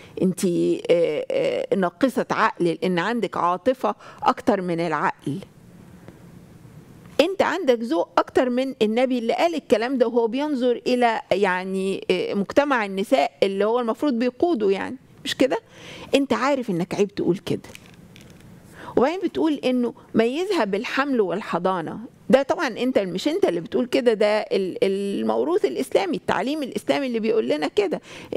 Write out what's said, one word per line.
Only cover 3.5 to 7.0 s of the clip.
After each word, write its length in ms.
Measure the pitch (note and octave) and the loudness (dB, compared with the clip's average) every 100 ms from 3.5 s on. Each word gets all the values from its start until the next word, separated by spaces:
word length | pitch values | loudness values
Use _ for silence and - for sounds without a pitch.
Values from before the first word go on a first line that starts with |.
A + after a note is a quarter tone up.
| F3+ - B3+ G#3+ G#3 - - | 0 0 0 -2 -4 -10 -4
اكتر 380 | - - - G3+ | -2 0 0 0
من 180 | F3+ E3 | 0 -2
العقل." 580 | E3+ D3+ F3+ - - D3 - - - - - - - - - - - - - - - - | -2 0 -2 -2 -6 -8 -10 -20 -20 -20 -20 -20 -20 -20 -20 -20 -20 -20 -20 -20 -20 -20